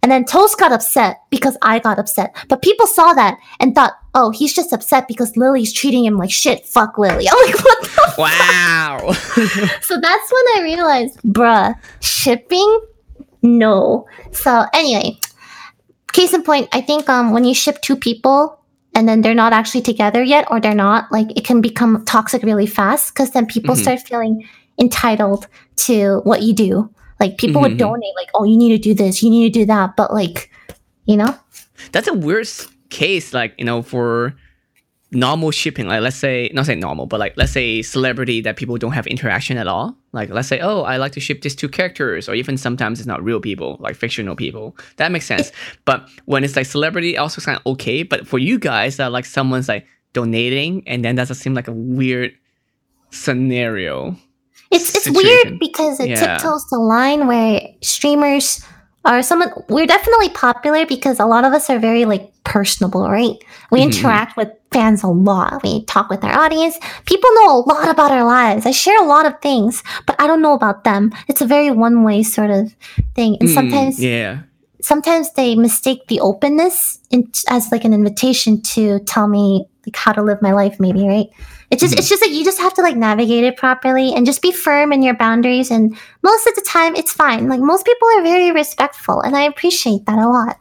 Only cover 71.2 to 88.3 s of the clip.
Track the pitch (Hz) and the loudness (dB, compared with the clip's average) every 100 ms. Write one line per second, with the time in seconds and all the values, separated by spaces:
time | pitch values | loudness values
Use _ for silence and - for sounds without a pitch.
71.2 | - 277 254 294 294 233 226 240 220 208 | -6 -2 2 2 4 2 4 4 4 2
72.2 | 214 - 208 196 214 _ - - - - | 0 0 0 0 -2 _ -14 -4 -4 0
73.2 | 226 208 226 302 254 277 269 262 127 117 | 0 2 2 2 2 0 -2 -2 -2 -2
74.2 | 104 123 165 _ _ _ - 302 302 330 | -4 -8 -14 _ _ _ -2 0 2 0
75.2 | 320 - 254 226 233 - - 254 - 226 | 0 -2 0 2 2 2 -2 -4 -4 -2
76.2 | 196 196 285 302 349 349 - - _ 247 | 0 0 0 2 0 0 -6 -8 _ -2
77.2 | 240 - - 247 233 233 226 208 208 208 | 0 -4 -2 -2 0 -2 2 2 2 0
78.2 | 254 254 - 214 - - 214 202 202 - | 0 0 2 0 0 -2 0 0 -2 -2
79.2 | 208 202 202 196 190 _ - - - 214 | 0 2 2 2 -2 _ -14 -4 -2 0
80.2 | 208 208 208 196 202 208 185 180 196 202 | 0 0 2 2 0 0 0 0 0 0
81.2 | 208 _ - - _ 254 349 - - 392 | -2 _ -20 -20 _ 0 2 2 2 2
82.2 | 440 302 320 381 370 370 349 247 220 208 | 2 0 -2 0 -2 2 0 2 0 0
83.2 | 226 233 247 254 254 254 262 262 262 240 | 2 2 0 0 -2 0 0 0 0 2
84.2 | 240 285 359 359 - 285 294 277 262 233 | 0 2 0 0 0 2 2 2 2 2
85.2 | 226 226 247 247 254 226 220 220 - _ | 0 2 2 0 0 2 0 -2 -18 _
86.2 | 370 440 453 403 392 349 330 330 330 - | 2 4 2 0 -2 0 0 -2 -6 -4
87.2 | 311 226 233 262 269 370 453 480 466 440 | -2 -2 -2 0 0 0 2 2 4 4
88.2 | 330 | 4